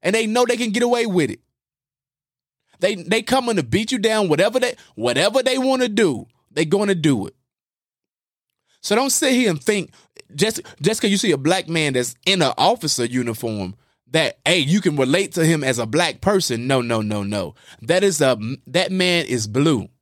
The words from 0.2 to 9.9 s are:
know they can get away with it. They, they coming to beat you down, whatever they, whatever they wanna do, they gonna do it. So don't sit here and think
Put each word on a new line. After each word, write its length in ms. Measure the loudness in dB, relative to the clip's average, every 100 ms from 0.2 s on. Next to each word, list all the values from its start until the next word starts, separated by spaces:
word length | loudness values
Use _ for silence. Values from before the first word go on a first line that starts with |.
| 0
know 180 | 2 2
they 100 | 0
can 140 | 0
get 120 | 0
away 220 | 0 0 0
with 240 | 0 0
it. 80 | -4 _ _ _ _ _ _ _ _ _ _ _ _ _ _
They, 160 | -2 -2
they 260 | -2 -2
coming 340 | 0 0 0 -2
to 60 |
beat 280 | 0 -2 -2
you 60 | -2
down, 320 | 0 0 2
whatever 300 | 2 2 2
they, 160 | -2 -6 -18 -4
whatever 480 | -2 2 2 2
they 140 | 2 0
wanna 320 | 0 0 0
do, 380 | 2 2 0 -8 _ _
they 120 | -4
gonna 320 | 0 2 2 2
do 320 | 2 0 -2
it. 80 | _ _ _ _ _ _ _ _ _ _ _ _ _ _ _
So 140 | -2 0
don't 140 | 0
sit 240 | 0 2
here 160 | 2 2
and 120 | 0
think 300 | 0 -2 -4